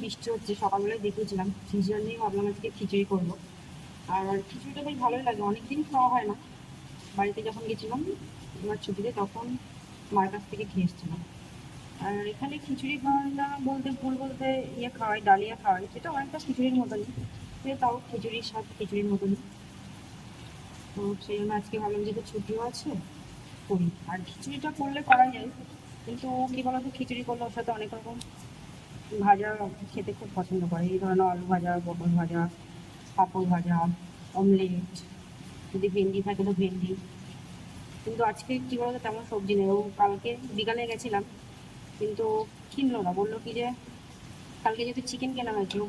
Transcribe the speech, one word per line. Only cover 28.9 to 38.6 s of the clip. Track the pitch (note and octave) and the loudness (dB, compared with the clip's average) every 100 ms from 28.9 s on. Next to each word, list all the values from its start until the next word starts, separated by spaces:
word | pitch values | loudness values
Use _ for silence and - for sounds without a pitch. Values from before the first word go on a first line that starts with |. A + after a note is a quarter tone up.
| - - G#3+ G3+ | -14 -6 4 8
ভাজা | G3 G#3+ G#3+ G3 - G3+ | 8 6 -2 -4 -6 -8
খেতে | A3+ G3+ G3+ | -6 -4 -6
খুব | G#3 F#3+ | -4 -2
পছন্দ | F3 F#3 E3+ | 0 2 2
করে, | E3+ F3+ | 2 2
এই | F#3 | 2
ধরনের | F#3+ F#3 F#3 | 4 6 6
আলু | F3+ F3+ | 4 2
ভাজা, | F3+ F3 F3 F3 | 2 4 0 0
পটল | E3+ E3+ F3 | 0 4 4
ভাজা, | E3 E3+ F3 - - - - - - - | 4 2 0 -2 -14 -16 -16 -16 -2 4
পাঁপড় | F#3 F#3+ F3+ | 4 4 4
ভাজা, | F3 F3 E3+ E3+ F3 - - - F#3 | 4 4 4 4 0 -6 -14 -6 4
অমলেট, | G3 F#3+ F#3 F3 - - - - - - - - - | 8 8 6 0 -4 -8 -12 -14 -16 -16 -14 -14 -6
যদি | F#3+ G3 G3 | 0 2 4
ভেন্ডি | F#3+ G3 G3 | 4 4 2
থাকে | G3+ G3 | 2 4
তো | F#3 | 4
ভেন্ডি। | F#3+ F#3 F3+ - - - - - - - - - - - | 4 2 -2 -2 -6 -14 -14 -14 -14 -14 -14 -14 -14 -10
কিন্তু | A3 A3+ A3 | -4 2 2
আজকে | G#3+ - B3+ | 2 -2 -2